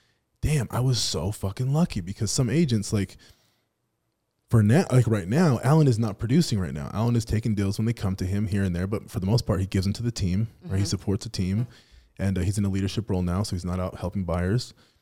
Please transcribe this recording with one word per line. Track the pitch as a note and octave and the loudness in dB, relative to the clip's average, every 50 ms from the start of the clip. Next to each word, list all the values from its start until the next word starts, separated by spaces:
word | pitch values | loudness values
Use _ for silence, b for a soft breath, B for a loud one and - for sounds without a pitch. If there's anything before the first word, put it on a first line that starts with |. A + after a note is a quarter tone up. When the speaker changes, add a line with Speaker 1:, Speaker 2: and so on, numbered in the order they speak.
| b b b b b _ _ _ | b b b b b _ _ _
Speaker 1:
"Damn, | - C#3+ D#3 D3 A2 - | -2 0 0 0 -2 -2
I | - A#2 | -2 -2
was | B2+ C3+ B2+ A2 | 0 0 0 0
so | - - - E2+ D2 F#2+ | 0 -2 -2 -2 -2 -2
fucking | G2 - - F#2+ - - B2+ C3 C#3 | -4 -4 -4 -6 -4 -4 -2 0 2
lucky," | D#3 F3+ - - - | 2 2 0 0 -4
because | E2+ F2 G2 - A2+ G2+ | -6 -6 -6 -4 -4 -2
some | - - C3 A#2 | 0 0 0 2
agents, | A2+ D#3+ F3 C3+ A#2+ G#2+ G2 - - | 4 2 2 2 2 0 0 0 0
like, | G2+ G2 - - b b b b b b b b b b b b _ _ _ _ _ _ _ _ _ _ _ _ _ _ - | 0 0 -2 -6 b b b b b b b b b b b b _ _ _ _ _ _ _ _ _ _ _ _ _ _ 2
for | - A2+ G#2 | 4 4 6
now, | G#2 A#2+ E3+ F#3 - | 6 6 4 4 4
like, | B2 C3 A#2+ | 4 4 4
right | A2 A2 G#2 E2+ F2+ | 4 2 0 0 0
now, | A2+ D#3 F#3 D#3 B2 - - | 0 2 4 4 2 2 2
Alan | B2 D#3 D#3+ D3+ | 2 4 6 6
is | C3+ A#2+ G#2 | 4 4 2
not | A#2 G#2+ G2 - | 0 -2 -4 -4
producing | - A2 B2+ F3 E3 - B2 G2+ | -2 0 2 2 2 2 0 -2
right | F#2 D2 C2 | -2 -2 -4
now. | D2+ C#2 - - | -6 -8 -6 -4
Alan | G2 A2+ A#2+ A#2+ | -2 0 2 2
is | A#2 A2 | 0 0
taking | - - A2 - A#2 G#2+ | 0 -2 -2 0 0 0
deals | G2 G2+ G2 G2 - | 0 0 -2 0 -2
when | A2 | -2
they | A2+ A2+ | -2 -2
come | - - G2 F#2+ | -2 -2 -4 -2
to | - G2 | -2 -2
him | F2+ G2 G2+ G#2+ G2+ | -2 -2 -2 -2 -2
here | G2 G2 G2 | 0 0 0
and | F#2 F2 | 0 0
there, | E2+ F#2 | -2 -2
but | F#2+ A2 G2 - - | -2 -4 -4 -6 -6
for | - - | -8 -4
the | F2+ | -2
most | F#2+ A2+ B2 - | 2 2 0 2
part, | - G#2 - | 0 0 0
he | F#2+ | 0
gives | F#2+ - G2 F2+ | 0 0 0 0
them | G2+ G#2 | 0 -2
to | - A#2 | -2 -4
the | A#2+ | -4
team, | A2+ - G#2 F2+ F2+ G2 A2+ A2+ - _ - | -4 -2 -2 0 0 0 -2 -2 -6 _ -10
right? | F3 G2 G2 | -4 -2 0
He | G2+ | 0
Speaker 2:
Mm-hmm. | |
Speaker 1:
supports | - - F#2+ - - F#2+ F#2+ - | 0 -2 -4 -2 -2 -4 -2 -4
the | A2 | -6
team, | - - F#2 F2+ G2 G#2+ B2 b b b b b b b b b b - | -4 -2 -2 0 0 -2 -2 b b b b b b b b b b -4
Speaker 2:
Yeah. | F#2 | -2
Speaker 1:
and, | G2 F#2+ F#2+ | -2 0 0
uh, | |
he's | F2 G2 G2 G#2 | 0 0 0 0
in | G2+ | 0
a | G2 | 0
leadership | F#2+ G2 G2 F#2+ - - G2 - | 0 0 -2 -2 -2 -4 -4 -2
role | G2+ F#2 F2+ | -2 0 0
now, | F2 F2 F#2 G#2 | 0 0 -2 -2
so | - - | -2 -4
he's | F2 E2 | -6 -4
not | F#2 F2+ F#2 | -4 -4 -2
out | F2+ - - - | -4 -4 -6 -6
helping | - F2 - G2 F#2 | -6 -6 -4 -4 -2
buyers. | E2+ E2+ F2 F2 F#2 G#2 B2 - - - b b b b b | -2 -2 0 0 0 0 0 -2 -6 -16 b b b b b